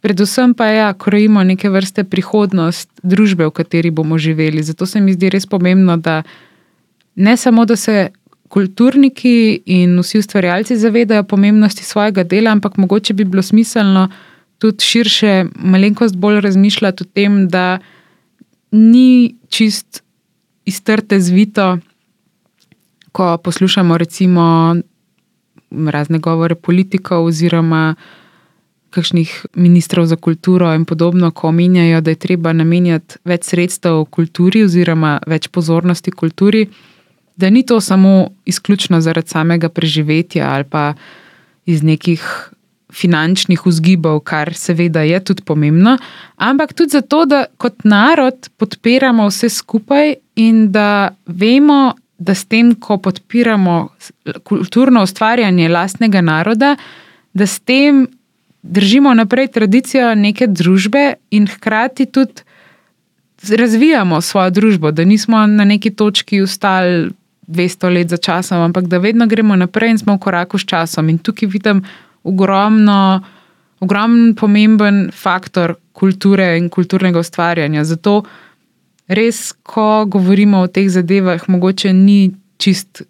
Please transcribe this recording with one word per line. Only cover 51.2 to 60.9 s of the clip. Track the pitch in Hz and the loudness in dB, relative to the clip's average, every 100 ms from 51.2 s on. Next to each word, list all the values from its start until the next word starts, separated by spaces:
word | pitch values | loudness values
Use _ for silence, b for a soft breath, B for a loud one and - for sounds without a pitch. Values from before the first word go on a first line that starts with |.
vemo, | - 175 214 262 294 285 262 - _ _ | -14 -2 0 4 4 4 2 -2 _ _
da | 180 | -4
s | 190 | -4
tem, | - 226 240 | -2 2 2
ko | 226 - 202 | 2 -4 -4
podpiramo | 190 185 _ 240 233 214 185 170 - _ | -4 -6 _ -2 0 2 0 0 -4 _
s-, | - _ 151 - | -20 _ -14 -14
kulturno | - 202 180 226 269 240 | -6 -4 -2 0 2 2
ustvarjanje | 190 190 220 240 208 180 165 | 2 -2 -2 0 0 2 2
lastnega | 170 190 - 226 196 | 0 -2 -2 0 2
naroda, | 170 156 185 226 277 285 B B B B B | 0 0 -2 0 0 0 B B B B B
da | 190 196 | -4 -4
s | - | -4
tem | - 262 285 277 254 _ _ _ _ _ | -2 2 4 2 0 _ _ _ _ _
držimo | - 180 196 254 277 | -4 0 2 4 4
naprej | 233 208 254 269 | 2 2 -2 -2
tradicijo | 247 214 233 254 269 240 | -2 2 0 0 0 0
neke | 220 208 214 247 | 0 0 0 -2
družbe | 175 170 190 202 | 0 2 2 2